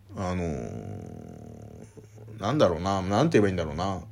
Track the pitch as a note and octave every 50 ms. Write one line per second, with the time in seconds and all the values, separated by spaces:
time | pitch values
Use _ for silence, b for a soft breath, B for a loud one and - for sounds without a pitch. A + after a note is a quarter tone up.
0 | - - - G2 F#2+ F2+ F2+ F2+ E2+ E2 D2 B1+ A1+ G1+ G1+ A1+ - G1+ - -
1 | G1+ G1+ G1+ G1+ G1+ G1+ G1+ G1+ G1+ G1+ - - - - G1+ - - - - -
2 | - - - - - - - A2 - A2+ C#3+ D3+ A#2+ F#2 D#2 D2+ F2 G2 G2 F#2+
3 | F2+ F#2 G2+ A2 D3+ E3 D#3+ A#2 G2+ G2 F#2 F2 E2 D2+ D2 D#2+ F#2 G2 F#2+ F2
4 | - -